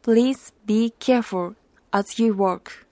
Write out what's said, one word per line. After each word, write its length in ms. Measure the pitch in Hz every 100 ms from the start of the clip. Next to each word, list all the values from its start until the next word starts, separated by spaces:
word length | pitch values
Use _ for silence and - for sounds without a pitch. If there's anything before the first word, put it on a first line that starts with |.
Please 520 | - 226 254 262 - _
be 300 | 208 214 226 _
careful 560 | - 247 220 185 175 214 _ _ _
as 320 | 202 202 -
you 100 | 226
walk. 540 | 196 190 180 - - _